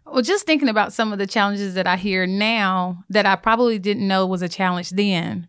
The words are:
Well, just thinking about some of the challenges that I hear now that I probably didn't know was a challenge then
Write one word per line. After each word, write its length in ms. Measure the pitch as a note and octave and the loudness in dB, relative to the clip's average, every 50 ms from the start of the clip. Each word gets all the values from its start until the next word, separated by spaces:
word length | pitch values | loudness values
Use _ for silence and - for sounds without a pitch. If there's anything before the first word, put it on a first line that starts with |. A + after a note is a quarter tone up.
| _ | _
Well, 160 | - - C4 B3 | -6 -2 -2 0
just 220 | A#3+ F#4+ G#4 - | 0 0 -2 0
thinking 240 | - D#4 D4 D4 B3+ | 0 0 2 2 2
about 240 | A3 G#3+ G#3 F#3+ - | 2 2 0 0 0
some 200 | - A3+ G#3+ G#3 | -2 -2 -2 -2
of 80 | G3 | -4
the 60 | G3+ | -4
challenges 480 | F#3+ - A3+ G3+ G3+ G3+ G3+ G3+ G3 F3+ | -2 0 2 2 2 0 -2 -4 -4 -2
that 120 | F#3 F#3 | -2 0
I 100 | F3+ F3+ | 0 0
hear 300 | F#3 F3+ G#3 F#3+ F#3 F#3 | 0 0 -2 0 0 0
now 800 | F3+ F#3 G3 G#3 A3 A#3 A3+ G3+ F#3+ F#3 F#3 F3+ F3+ F#3 F3 - - | 0 0 0 0 0 0 0 0 0 0 0 0 -2 -4 -8 -8 -2
that 160 | F#3+ G#3+ G3+ | 0 2 4
I 100 | G3 G3 | 4 2
probably 420 | F#3+ - A3 A3+ A3+ B3 A#3+ A3+ G#3+ | 2 2 2 2 4 4 2 2 0
didn't 300 | F3+ G3+ G#3 - G3 G3 | 0 -2 -2 0 0 0
know 180 | F#3+ F#3+ F#3+ | 2 2 2
was 160 | F#3 F#3 F3+ F3+ | 0 0 -2 -4
a 60 | F3 | -4
challenge 420 | - - F#3+ F#3 F3+ F3+ F3 - | -4 -2 0 0 0 -2 -4 -6
then 560 | F3+ F#3+ G#3 G3+ F#3+ E3+ E3+ E3 G#3 F#3 E3+ | -2 0 0 2 2 0 -2 -4 -6 -8 -8